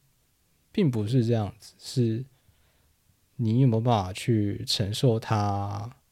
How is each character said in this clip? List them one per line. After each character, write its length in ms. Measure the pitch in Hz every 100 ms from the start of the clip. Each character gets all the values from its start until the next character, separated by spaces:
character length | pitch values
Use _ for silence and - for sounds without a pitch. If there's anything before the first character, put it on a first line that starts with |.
| _ _ _ _ _ _ _
并 200 | - 156
不 160 | 117 104
是 180 | 131
这 100 | 113
样 200 | 117 101 -
子， 160 | - -
是 460 | - 131 117 113 131 _ _ _ _ _ _ _ _ _ _ -
你 240 | 113 120
有 60 | 135
没 100 | 110
有 40 |
办 240 | 123 110
法 80 | 92
去 520 | 98 - 110 101 101 117
承 260 | - 98
受 260 | 113 127 113
他 800 | - 107 104 101 101 101 113 - _